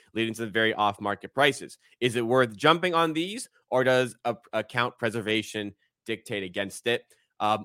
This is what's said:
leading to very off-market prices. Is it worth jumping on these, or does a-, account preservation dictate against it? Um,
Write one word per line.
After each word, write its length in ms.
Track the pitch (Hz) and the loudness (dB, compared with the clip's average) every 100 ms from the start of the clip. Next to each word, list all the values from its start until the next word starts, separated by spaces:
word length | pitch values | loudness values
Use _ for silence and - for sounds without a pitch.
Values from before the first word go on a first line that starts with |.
| _ | _
leading 220 | 110 113 | -4 -4
to 100 | 110 | -4
very 300 | 113 104 110 | -4 0 2
off-market 580 | 107 104 98 101 101 - | 2 0 0 -4 -6 -6
prices. 460 | - 143 135 71 - _ _ | 2 2 2 -8 -18 _ _
Is 160 | 120 117 | -2 0
it 100 | 113 | 2
worth 280 | 127 123 | 4 2
jumping 380 | 104 139 165 180 | 4 4 4 2
on 220 | 165 165 | 0 0
these, 340 | 156 175 220 - _ _ | 0 -6 -8 -14 _ _
or 120 | 127 | 0
does 320 | 127 127 127 107 120 | 4 4 2 -2 -6
a-, 100 | 113 _ | -6 _
account 460 | 110 107 123 120 - | -6 -4 -2 -2 -2
preservation 720 | 117 110 104 110 107 110 101 98 _ _ | -4 -2 -2 -2 -2 -6 -8 -10 _ _
dictate 380 | - 110 - 110 | -8 -8 -6 -8
against 440 | 95 92 98 - - | -6 -6 -6 -4 -2
it? 200 | 117 - _ _ - | -2 -4 _ _ -4
Um, 240 | 104 107 | 0 0